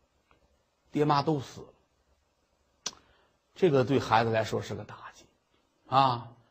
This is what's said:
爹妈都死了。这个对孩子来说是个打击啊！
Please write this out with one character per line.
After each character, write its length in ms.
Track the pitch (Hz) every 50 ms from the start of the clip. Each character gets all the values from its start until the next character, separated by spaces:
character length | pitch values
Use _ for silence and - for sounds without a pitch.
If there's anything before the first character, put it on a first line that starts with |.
| _ _ _ _ _ _ _ _ _ _ _ _ _ _ _ _ _ _
爹 140 | - 147 147
妈 180 | 147 147 143 135
都 160 | 160 156 143
死 220 | 120 - - -
了。 60 | - - _ _ _ _ _ _ _ _ _ _ _ _ _ _ _ _ _ _ _ _ _ _ _ - - - _ _ _ _ _ _ _ _ _ _ _
这 160 | - - 180
个 120 | 139 135 127
对 160 | 117 139 123
孩 240 | 107 - 110 110 117
子 60 | 117
来 140 | 113 110 110
说 180 | 110 - 113
是 140 | 107 - 107
个 80 | 101 107
打 280 | - - - - - -
击 100 | - - _ _ _ _ _ _ _ _ _ _ _ _ -
啊！ 420 | 131 131 135 131 123 117 117 - - _ _ _